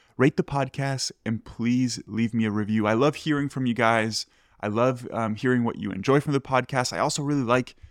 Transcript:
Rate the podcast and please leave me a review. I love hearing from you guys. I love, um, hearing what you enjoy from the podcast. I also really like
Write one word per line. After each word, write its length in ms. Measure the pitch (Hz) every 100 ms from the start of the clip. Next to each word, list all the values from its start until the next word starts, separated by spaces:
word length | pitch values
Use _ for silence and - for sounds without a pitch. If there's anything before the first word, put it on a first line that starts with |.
| _ -
Rate 180 | 131 -
the 80 |
podcast 680 | - 139 131 - 139 135 - -
and 220 | 113 113 -
please 560 | - 117 127 127 113 -
leave 260 | 107 117
me 120 | 117 110
a 60 |
review. 360 | 104 104 110 107
I 60 |
love 220 | 113 147 -
hearing 320 | 160 147 143
from 200 | 135 127
you 80 | 117
guys. 500 | 113 113 110 104 - _ _ _
I 80 | 104
love, 400 | 107 127 123 123
um, 240 | 117 113 107
hearing 280 | 127 123
what 140 | 117 -
you 140 | 101
enjoy 280 | 92 95 139
from 140 | 151
the 80 | 135
podcast. 500 | - 131 123 131 123
I 80 | 85
also 220 | 135 160
really 220 | 143 143
like 320 | 117 127 123 - -